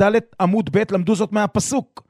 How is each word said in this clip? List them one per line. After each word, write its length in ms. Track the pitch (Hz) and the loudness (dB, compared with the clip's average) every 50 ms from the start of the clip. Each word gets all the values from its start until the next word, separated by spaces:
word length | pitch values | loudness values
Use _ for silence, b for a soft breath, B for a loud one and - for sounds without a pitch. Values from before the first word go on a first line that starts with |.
ד' 100 | 196 208 214 226 220 - - - | 4 4 4 0 -2 -4 -4 -2
עמוד 280 | 190 180 196 226 190 143 135 | 0 0 0 0 -2 0 0
ב' 100 | 202 220 - | -2 0 0
למדו 240 | 196 185 175 165 220 | -2 -2 0 0 0
זאת 160 | 175 214 - | 0 0 -2
מהפסוק 720 | 202 214 208 - - 214 - - 269 269 - - _ - - | 0 -2 -2 0 -2 -2 -2 -2 -2 -4 -4 -6 _ -20 -20